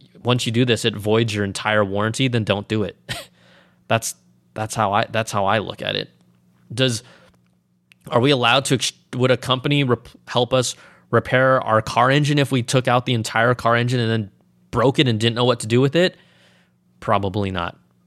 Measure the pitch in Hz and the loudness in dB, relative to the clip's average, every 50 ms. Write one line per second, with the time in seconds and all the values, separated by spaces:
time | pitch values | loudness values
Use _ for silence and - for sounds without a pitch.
0 | - _ _ - - 120 123 123 - 123 113 117 117 117 113 104 - 117 104 104 | -20 _ _ -8 -2 0 0 0 0 -2 0 0 2 2 0 0 0 -2 -4 -2
1 | 101 107 110 110 117 110 101 104 104 98 95 - - 107 107 107 104 95 95 101 | -2 0 2 2 2 0 -2 -2 -4 -4 -4 -4 -2 0 2 2 2 0 0 -2
2 | 104 110 113 - 135 127 117 117 107 - 98 101 107 - 110 110 104 87 - _ | -2 -2 -2 -2 -2 0 0 -2 0 0 -2 -2 -2 -4 -2 -2 -2 -4 -6 _
3 | _ - - - - - _ _ _ _ _ _ _ _ _ _ _ - 113 113 | _ -14 -14 -14 -14 -18 _ _ _ _ _ _ _ _ _ _ _ -2 0 0
4 | - - - _ _ _ _ _ _ _ - 104 110 110 - 117 110 98 101 110 | 0 -4 -12 _ _ _ _ _ _ _ -8 -8 -8 -6 -2 -2 -2 0 0 0
5 | 117 - - 110 110 - - 104 98 95 104 110 92 90 85 - - 98 101 - | -2 -2 -4 -4 -4 -4 -4 -2 0 0 0 0 -2 -4 -10 -10 -8 -6 -6 -6
6 | - - _ _ _ _ _ _ _ _ _ _ _ - 110 110 131 131 117 107 | -6 -8 _ _ _ _ _ _ _ _ _ _ _ -10 -4 -2 0 0 0 -4
7 | - - - - - _ _ _ _ _ _ _ _ _ _ _ _ _ - _ | -8 -14 -20 -20 -20 _ _ _ _ _ _ _ _ _ _ _ _ _ -20 _
8 | - - - 117 127 143 143 127 120 117 120 139 135 - 139 107 - - - _ | -10 -2 0 2 2 2 2 2 4 4 2 2 2 0 -2 0 -2 -4 -8 _
9 | _ - - 127 127 127 131 127 - - 131 131 - 151 147 143 143 123 120 - | _ -10 -4 0 2 2 2 0 0 -2 -2 -2 0 0 0 0 2 0 0 -2
10 | - - - - _ - - 120 123 120 127 127 123 - - - - - - _ | -4 -12 -20 -20 _ -4 0 0 0 2 2 0 0 0 -4 -10 -16 -20 -20 _
11 | _ - - 117 - - - 127 131 131 131 131 - 110 110 110 107 - - 113 | _ 0 0 0 0 2 0 2 4 4 2 2 2 2 2 0 0 0 0 2
12 | 120 127 135 147 147 139 151 147 139 - 139 127 117 - - 131 123 131 120 127 | 2 4 4 2 2 0 0 0 0 0 0 -2 -2 0 0 0 2 2 0 0
13 | 123 - 127 113 107 - - 113 113 123 123 - - 117 117 117 120 120 127 123 | 0 0 -2 -2 -2 -2 0 2 2 2 2 0 0 0 0 2 0 0 -2 -2
14 | 117 113 113 113 104 95 _ _ _ _ _ _ _ - - 120 113 135 135 - | 0 0 0 -2 -4 -6 _ _ _ _ _ _ _ -8 -2 0 2 2 2 2
15 | 156 127 113 104 110 117 113 117 123 123 120 117 - 107 120 123 135 139 139 165 | 2 2 2 0 0 0 0 0 0 0 0 -2 -2 0 2 2 2 2 2 2
16 | 180 185 - - _ _ _ _ _ _ _ _ _ _ _ _ _ _ _ - | 0 0 -2 -6 _ _ _ _ _ _ _ _ _ _ _ _ _ _ _ -12
17 | - - 110 98 98 98 92 107 101 95 95 90 85 87 - _ _ _ _ _ | -2 0 0 0 0 -2 -2 -2 -4 -2 -2 -4 -4 -6 -8 _ _ _ _ _
18 | _ | _